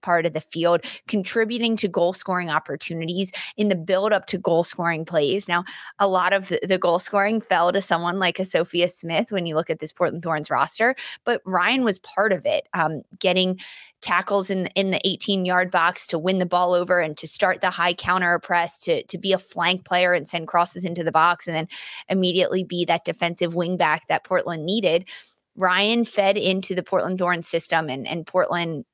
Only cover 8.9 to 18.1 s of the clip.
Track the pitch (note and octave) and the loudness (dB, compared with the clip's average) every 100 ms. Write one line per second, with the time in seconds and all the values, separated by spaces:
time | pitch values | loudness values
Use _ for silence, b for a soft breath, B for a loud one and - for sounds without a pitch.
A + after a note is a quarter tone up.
8.9 | - E3+ E3 A#3+ G3+ E3+ D#3 E3+ D#3+ D#3 | 0 -4 -2 0 -2 -2 -2 -2 -4 -6
9.9 | - F3 E3+ E3 D#3 D3+ C3 D3+ - A#3 | -2 -2 -2 -4 -4 0 0 0 2 0
10.9 | C4 B B - A#3+ F#3 F#3 F#3 C4 A#3 | 0 B B -2 -2 0 0 2 2 2
11.9 | F#3 - - G#3+ F3+ B2 G2 - - D#3 | 0 -2 0 2 2 0 -2 -2 -2 -2
12.9 | D#3 - - F#3 F#3 F#3 F#3 B B B | -2 -10 -2 2 2 2 -2 B B B
13.9 | B - F3+ F#3+ G3+ F#3+ F#3+ F3+ G3 G3 | B -2 0 2 0 0 -2 -2 0 0
14.9 | F3 G3 - - G3 F3+ F3+ F3+ F3+ E3+ | 0 0 -2 -2 0 2 2 2 2 0
15.9 | F3 - E3 F3 F#3+ F3 F3+ F3+ F3 F3 | 0 -4 -2 0 0 2 2 2 2 2
16.9 | F3+ D#3 D3+ D#3+ - F#3+ F3+ F#3 F3 F3+ | 2 0 -4 -8 0 0 2 -2 0 0
17.9 | F3+ - | 0 0